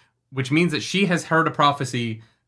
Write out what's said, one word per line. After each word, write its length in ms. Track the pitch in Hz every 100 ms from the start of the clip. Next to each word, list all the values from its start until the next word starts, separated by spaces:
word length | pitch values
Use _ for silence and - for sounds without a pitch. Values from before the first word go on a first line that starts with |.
| _ _ _
which 200 | 131 131
means 220 | 151 175
that 100 | 147
she 220 | - 185 196
has 180 | 170
heard 220 | - 160 165
a 40 |
prophecy 720 | - 143 143 131 123 117 110 - _